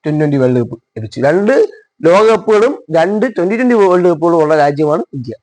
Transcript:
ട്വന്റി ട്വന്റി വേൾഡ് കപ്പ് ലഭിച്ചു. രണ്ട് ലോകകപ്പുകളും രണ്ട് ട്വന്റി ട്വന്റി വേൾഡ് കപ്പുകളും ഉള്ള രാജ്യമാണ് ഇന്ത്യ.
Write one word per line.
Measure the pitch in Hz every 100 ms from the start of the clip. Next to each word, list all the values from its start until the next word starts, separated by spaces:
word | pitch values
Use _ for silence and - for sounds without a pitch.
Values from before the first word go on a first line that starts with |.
| 151
ട്വന്റി | 151
ട്വന്റി | 151 143
വേൾഡ് | 127 123
കപ്പ് | 117 - _ -
ലഭിച്ചു. | 110 -
രണ്ട് | 131 175 202 277 440 - _ _ 160
ലോകകപ്പുകളും | 185 214 220 220 214 240 294 - 160
രണ്ട് | 170 214 254 -
ട്വന്റി | 175 226
ട്വന്റി | 254 233
വേൾഡ് | 196 180 175
കപ്പുകളും | 165 170 170
ഉള്ള | 151 156
രാജ്യമാണ് | 143 143 151 160 349
ഇന്ത്യ. | 139 120 110